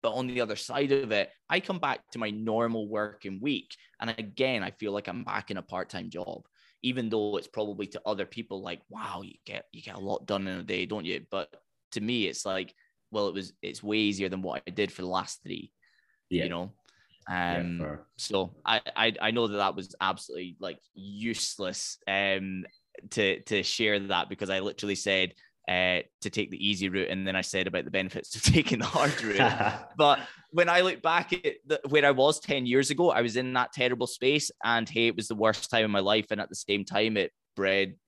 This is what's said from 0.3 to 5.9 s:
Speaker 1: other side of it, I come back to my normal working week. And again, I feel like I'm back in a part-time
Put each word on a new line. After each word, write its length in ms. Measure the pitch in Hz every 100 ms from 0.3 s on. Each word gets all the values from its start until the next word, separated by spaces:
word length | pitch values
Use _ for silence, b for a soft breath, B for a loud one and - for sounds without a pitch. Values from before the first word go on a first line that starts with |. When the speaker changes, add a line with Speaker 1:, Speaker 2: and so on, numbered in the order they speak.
| 123
Speaker 1:
other 160 | 113 104
side 340 | - 127 143
of 220 | 139 123
it, 180 | 104 98 _ -
I 100 | 180
come 180 | - 185
back 300 | 147 131 _
to 60 | 120
my 120 | 110
normal 580 | 107 110 110 117 113 104
working 500 | 107 104 104 98 95
week. 360 | 131 123 - - b b
And 140 | 113 113
again, 460 | 107 107 131 120
I 80 | 95
feel 220 | - 107
like 140 | 101 95
I'm 140 | 90
back 280 | - 104 -
in 80 | 98
a 40 |
part-time 480 | - 92 -